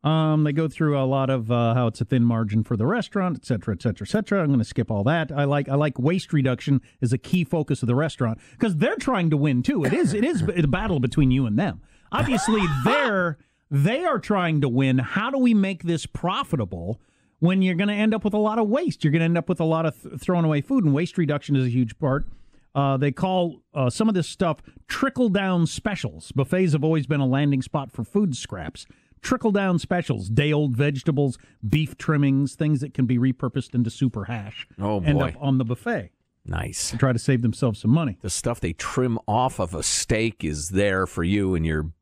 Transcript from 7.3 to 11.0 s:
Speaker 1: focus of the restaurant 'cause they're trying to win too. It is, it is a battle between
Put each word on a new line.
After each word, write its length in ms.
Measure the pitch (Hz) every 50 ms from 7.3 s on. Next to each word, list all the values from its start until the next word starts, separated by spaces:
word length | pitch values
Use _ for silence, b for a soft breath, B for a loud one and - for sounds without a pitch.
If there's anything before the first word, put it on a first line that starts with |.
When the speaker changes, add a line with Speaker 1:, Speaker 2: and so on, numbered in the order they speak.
| - 180 160
Speaker 1:
focus 400 | - - 165 151 - 139 - -
of 20 |
the 80 | 113 120
restaurant 460 | 131 156 151 - - 127 113 113 B B B B B
'cause 200 | - 220 175 147
they're 180 | 196 285 427
trying 340 | - - - 254 196 175 160
to 60 | 151
win 260 | 143 143 151 131 123
too. 220 | 127 - 285 202 143
It 80 | 127
is, 200 | 175 311 349 -
it 120 | 170 208 233
is 180 | 302 349 202
a 240 | 156 156 - 180 156
battle 320 | 139 127 185 214 214 175
between 320 | 139